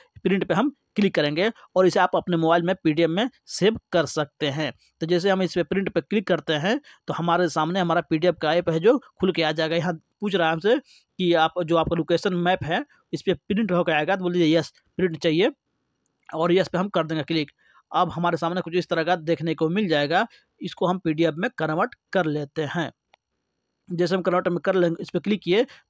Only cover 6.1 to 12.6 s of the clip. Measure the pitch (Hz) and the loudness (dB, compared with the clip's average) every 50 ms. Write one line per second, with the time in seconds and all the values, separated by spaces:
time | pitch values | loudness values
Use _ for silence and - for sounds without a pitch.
6.1 | 202 220 190 - 180 156 - - 156 147 151 196 240 294 - - - _ _ - | -2 -2 0 0 -2 -2 0 -2 -4 -2 0 -2 -2 -2 -6 -12 -20 _ _ -8
7.1 | 147 - 165 175 170 175 180 160 - 160 156 160 180 196 180 165 165 175 160 - | -6 -4 0 0 2 2 2 0 0 -2 -2 0 0 -2 0 2 0 0 0 0
8.1 | 165 156 165 180 165 - - 151 160 175 175 175 160 165 165 220 294 254 - - | -2 2 2 0 0 0 -2 0 0 0 0 0 -2 2 4 4 4 2 -2 -8
9.1 | _ _ 185 185 170 165 160 156 160 156 160 156 165 170 151 180 170 156 - _ | _ _ -2 -2 0 0 0 0 0 0 -2 0 0 -2 -2 -2 -4 -6 -10 _
10.1 | _ _ 208 208 185 185 165 160 165 160 185 208 247 294 - _ - _ _ _ | _ _ -6 -2 0 0 0 0 0 0 2 2 0 0 0 _ -20 _ _ _
11.1 | _ - 185 170 170 165 160 165 - 180 175 151 170 165 160 - 170 170 156 - | _ -2 0 2 4 4 2 2 0 -4 -2 2 2 2 2 2 0 -2 0 0
12.1 | 170 165 - 208 180 175 175 175 185 151 | 0 0 0 -2 -2 0 0 0 0 0